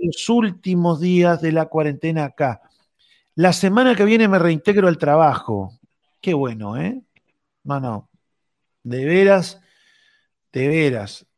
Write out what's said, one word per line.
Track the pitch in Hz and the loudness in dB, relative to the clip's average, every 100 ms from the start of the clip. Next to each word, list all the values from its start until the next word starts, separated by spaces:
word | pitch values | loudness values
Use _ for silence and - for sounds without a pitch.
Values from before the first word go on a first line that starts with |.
los | 175 - - | -4 -6 -2
últimos | 233 220 175 185 180 170 156 | 0 0 -4 -4 0 0 0
días | 180 180 175 165 | 2 2 2 2
de | 160 | 0
la | 160 160 | -2 -2
cuarentena | 160 151 139 160 160 143 | -2 -4 -4 -4 -4 -6
acá. | - 139 110 _ _ _ _ _ _ _ - | -4 -4 -4 _ _ _ _ _ _ _ 0
La | 180 | 0
semana | 175 190 214 254 208 | 2 0 2 2 2
que | 208 | 2
viene | 226 220 | 4 4
me | 190 | 4
reintegro | 170 156 208 202 185 | 2 0 0 2 2
al | 165 | 2
trabajo. | 147 151 156 123 - 104 95 _ _ _ _ _ | 2 4 4 2 -6 -8 -8 _ _ _ _ _
Qué | 190 151 | -4 -2
bueno, | 131 110 104 117 | -4 -6 -10 -6
¿eh? | 175 254 _ _ _ _ _ _ | -6 -8 _ _ _ _ _ _
No, | 139 139 | -8 -6
no. | 127 104 - _ _ _ _ _ _ _ | -6 -10 -12 _ _ _ _ _ _ _
De | 120 127 139 | -10 -6 0
veras, | 185 196 196 - - _ _ _ _ _ _ _ _ _ | 2 4 4 0 -12 _ _ _ _ _ _ _ _ _
de | 127 139 | -4 -2
veras, | 160 147 117 101 - _ | 0 0 -2 -8 -16 _